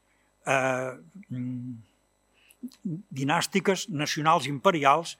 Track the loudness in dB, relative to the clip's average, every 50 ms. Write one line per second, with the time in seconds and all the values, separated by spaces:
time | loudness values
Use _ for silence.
0 | _ _ _ _ _ _ _ _ -2 0 2 2 2 2 0 0 -4 -6 -8 -12
1 | -16 -20 -20 -20 -14 -10 -8 -6 -6 -6 -6 -6 -8 -8 -10 -12 -14 _ _ _
2 | _ _ _ _ _ _ _ _ _ _ _ _ -16 -16 -14 -10 -8 -8 -6 -8
3 | -10 -10 -8 -4 -2 0 2 0 0 0 -2 0 2 2 0 0 -2 -6 -4 -4
4 | -4 -4 -2 0 2 4 4 4 2 0 -4 0 2 2 2 4 6 4 4 4
5 | 2 -4 -12 _